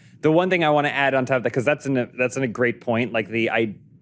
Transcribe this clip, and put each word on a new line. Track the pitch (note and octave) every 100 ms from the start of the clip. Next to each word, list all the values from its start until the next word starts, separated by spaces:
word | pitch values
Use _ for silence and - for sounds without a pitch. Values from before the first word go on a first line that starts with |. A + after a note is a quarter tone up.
| - -
the | D#3
one | D#3+ F#3
thing | F3+
I | D#3
wanna | D3 C#3+
add | B2 C#3
on | C3 B2+
top | C3
of |
that, | A#2
'cause | C#3
that's | A#2+ D3 C3+
an, | C3 A#2 A#2+
that's | B2+ C3+
a | C3
great | G#2 B2 A#2+
point. | - A#2 A#2+
Like, | A2+ G2+
the, | A2+ A2
I, | A2+ A2 - - -